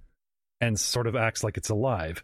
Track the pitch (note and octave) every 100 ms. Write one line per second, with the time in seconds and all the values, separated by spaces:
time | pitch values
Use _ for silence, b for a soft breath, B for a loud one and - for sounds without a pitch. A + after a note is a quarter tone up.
0 | - _ _ _ _ - A#2+ G#2 - A#2+
1 | A#2 A#2 A2+ - A2 - - G#2+ C3 A2
2 | D#2+ E2+